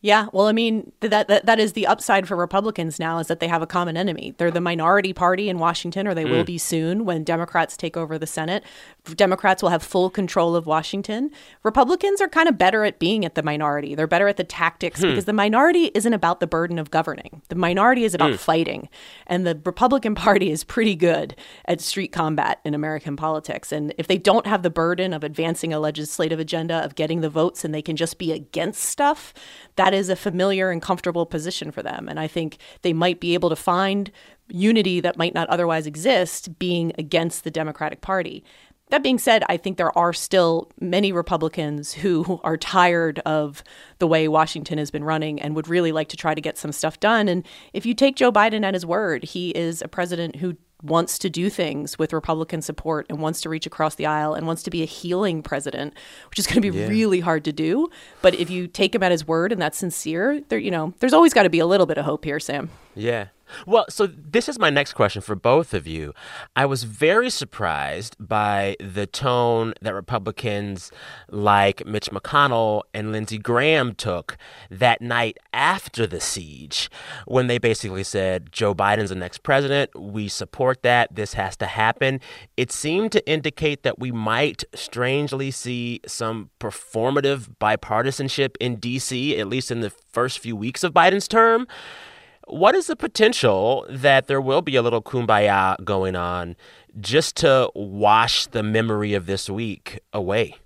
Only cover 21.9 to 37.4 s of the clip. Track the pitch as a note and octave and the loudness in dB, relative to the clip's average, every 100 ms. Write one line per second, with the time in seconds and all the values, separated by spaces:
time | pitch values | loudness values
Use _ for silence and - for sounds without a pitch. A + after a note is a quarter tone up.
21.9 | - F#3+ - D#3+ D#3 - - D#3 D3 D#3 | -4 -6 -2 -2 0 0 -2 -4 -4 -4
22.9 | D#3 D#3 C#3+ D#3 D#3 D3+ D3+ - D3+ D3 | -4 -6 -4 -4 -4 -6 -10 -6 -6 -6
23.9 | - D#3+ F3+ G3+ G#3+ G3+ G#3 F3 E3 E3 | -6 -2 2 4 4 4 0 0 0 0
24.9 | F3 F#3 D#3+ D3 D3+ E3 D#3+ E3 D3+ D3+ | 0 -2 -4 -6 -4 -2 -2 -2 -2 -2
25.9 | D3+ D3+ - D#3+ D#3+ D#3+ E3 E3 E3 D#3 | -4 -8 -2 -2 -2 -4 -4 -2 -2 -4
26.9 | C#3 D#3 E3 D#3+ D3+ D#3+ - E3+ D#3 D3+ | -4 -2 0 -2 2 0 0 -6 -6 -4
27.9 | D#3 E3 - E3+ D#3+ D3+ - E3+ G#3+ - | -4 -4 -4 -4 -4 -6 -6 -4 -4 -6
28.9 | - C#4+ - - - - - - - F#3+ | 0 0 0 -6 -20 -20 -20 -14 0 2
29.9 | G3 F#3 F#3 G3 F3+ F#3+ F#3+ F#3+ F3 - | 2 0 -2 -2 0 2 2 0 -2 -2
30.9 | F3+ F3+ E3+ E3 E3 D#3+ - D#3 - - | -2 -2 -2 -2 -4 -6 -8 -8 -8 -8
31.9 | - - D3+ D#3 - D#3+ - - - F3+ | -8 -8 -6 -4 -4 -6 -8 -20 -6 -2
32.9 | E3 F3 F3 F3 F3 E3+ D#3 - F3+ F#3+ | 2 2 0 0 2 2 0 0 2 2
33.9 | G3 G3+ - - _ _ F3 G3+ A3+ F#3+ | 0 -4 -12 -20 _ _ 0 4 4 4
34.9 | F3+ F3 E3 E3+ F3 E3 F3 E3+ D#3+ D3+ | 2 0 0 -2 -2 -2 0 0 0 -4
35.9 | D3+ F#3+ A#3+ F3+ - - D#3+ F3+ E3+ E3 | -4 2 2 2 -4 -12 -6 -2 0 -2
36.9 | D#3+ D3+ E3+ E3 - | -4 0 0 0 -4